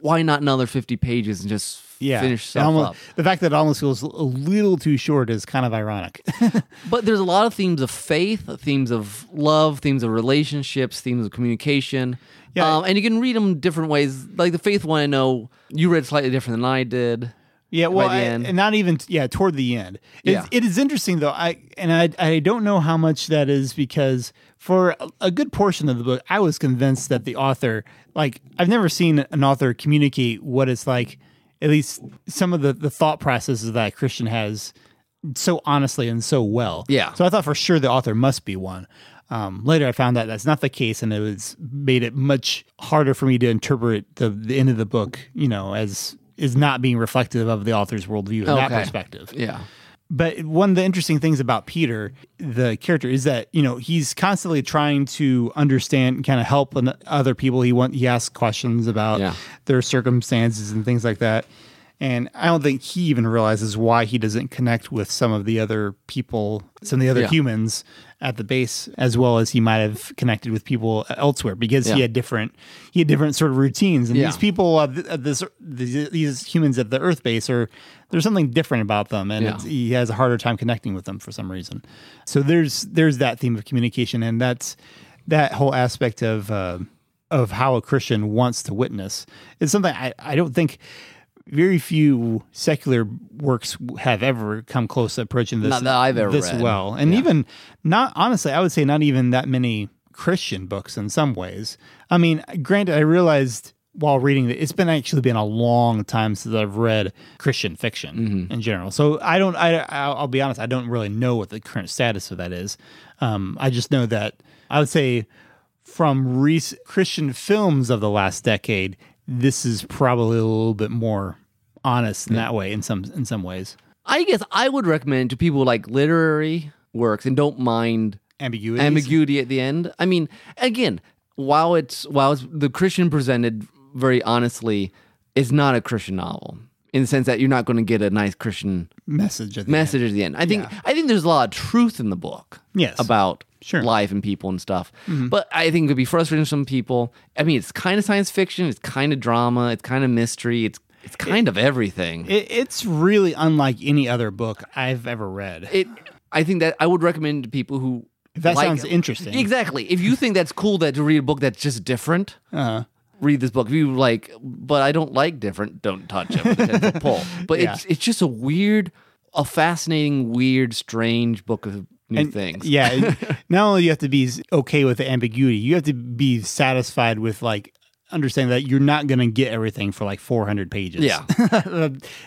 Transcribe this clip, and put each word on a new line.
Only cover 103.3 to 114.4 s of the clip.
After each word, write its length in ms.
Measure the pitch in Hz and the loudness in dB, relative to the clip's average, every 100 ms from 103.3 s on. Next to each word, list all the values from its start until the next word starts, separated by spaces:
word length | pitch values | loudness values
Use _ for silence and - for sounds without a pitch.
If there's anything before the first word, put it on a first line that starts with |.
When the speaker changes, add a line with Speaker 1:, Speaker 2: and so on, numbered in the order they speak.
| 147 131 113 - _ _ - | 4 2 -4 -14 _ _ -4
Speaker 2:
while 240 | 151 135 | 0 2
reading 280 | 139 139 120 | 4 2 2
that 140 | 127 | -2
it's 100 | 151 | -4
been 180 | - 175 | 0 0
actually 320 | 156 - 151 | 0 0 0
been 140 | 127 113 | 2 2
a 80 | 107 | 0
long 600 | 110 120 120 120 110 104 | 0 2 4 4 2 -2
time 300 | 113 110 98 | -2 0 -2
since 200 | 117 110 | -2 -2
I've 220 | 104 101 | -2 0
read 380 | 113 110 95 - - - | 2 2 0 -6 -20 -4
Christian 380 | 143 131 101 80 | -2 -2 -4 -4
fiction 400 | 117 - - - 113 98 90 | -6 -6 -10 -6 -2 -2 -4
Speaker 1:
Mm-hmm. 40 | |
Speaker 2:
in 80 | 117 | -4
general. 300 | 110 98 90 | -4 -4 -4
So 280 | 95 147 151 | 0 2 2
I 160 | - 170 | 0 0
don't, 180 | 190 170 | 0 2
I, 220 | 170 165 - | 0 0 -2
I'll, 260 | 139 143 127 | -4 -4 -4
I'll 100 | 139 | -2
be 140 | 131 | 0
honest, 180 | 135 127 | -2 -2
I 60 | 117 | -4
don't 220 | 127 120 | -4 -4
really 200 | 117 104 | -4 -4
know 260 | 107 123 120 | -2 0 0
what 120 | 92 | -4
the 120 | 107 | -10
current 280 | - 113 87 | -10 -10 -10
status 420 | - 120 101 - | -2 0 0 -6
of 60 | 90 | -10
that 160 | 87 | -8
is. 240 | 90 98 - - - - _ | -8 -10 -12 -18 -20 -20 _
Um, 340 | 127 107 95 - | -2 -2 -4 -2
I 120 | 135 | -2
just 200 | 120 - | -2 0
know 140 | 139 120 | 0 0
that 300 | 110 110 - | -2 -4 -10